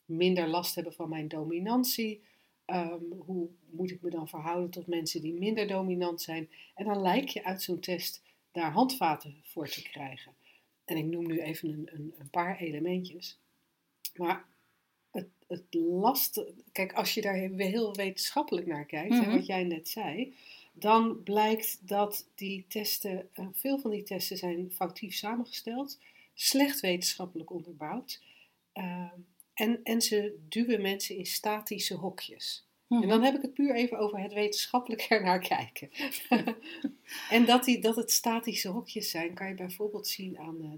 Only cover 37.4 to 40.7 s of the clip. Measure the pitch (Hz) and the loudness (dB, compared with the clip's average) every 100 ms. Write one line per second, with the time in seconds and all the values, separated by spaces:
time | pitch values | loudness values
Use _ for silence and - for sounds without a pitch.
37.4 | 233 247 247 240 220 226 226 - 233 226 | 10 8 6 4 4 2 2 2 2 0
38.4 | 226 196 202 202 185 220 190 165 170 180 | 0 -2 -2 -4 -6 -6 -4 -2 -2 -4
39.4 | 190 190 180 - 208 208 202 - 190 - | -6 -6 -8 -4 -4 -4 -4 -4 -6 -8
40.4 | 156 165 156 | -8 -8 -8